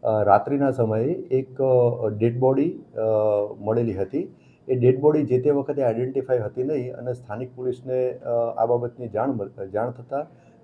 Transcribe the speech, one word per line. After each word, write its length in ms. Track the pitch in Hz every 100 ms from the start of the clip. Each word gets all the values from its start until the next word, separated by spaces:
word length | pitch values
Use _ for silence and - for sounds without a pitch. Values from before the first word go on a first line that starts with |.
અ, 200 | 117 110
રાત્રિના 480 | 104 101 - 139 139
સમયે 360 | 123 113 110 127
એક, 540 | 180 - 131 131 127
અ, 460 | 131 127 120 120 113
ડેડ 300 | 104 113 123
બોડી, 420 | 127 135 156 190 -
અ, 60 | - 110 107 107 104 104 -
મળેલી 360 | 104 113 117
હતી. 400 | 95 98 139 185 - _ _ -
એ 60 |
ડેડ 260 | 127 123 131
બોડી 220 | 151 151
જે 180 | 135 127
તે 100 | 135
વખતે 320 | 143 139 139
આઈડેન્ટિફાઈ 560 | 127 113 127 135 131 127
હતી 240 | 104 -
નહીં 320 | 131 151 123
અને 180 | 127 123
સ્થાનિક 440 | 123 - 110 127 123
પોલીસને, 560 | 127 123 127 127 127
અ, 160 | - - 117 117 117
આ 80 | 117
બાબતની 420 | 120 120 120 120
જાણ 220 | 104 131
મળ-, 360 | 120 98 - 98
જાણ 240 | 101 120
થતાં 340 | 123 120 139 151 - _ _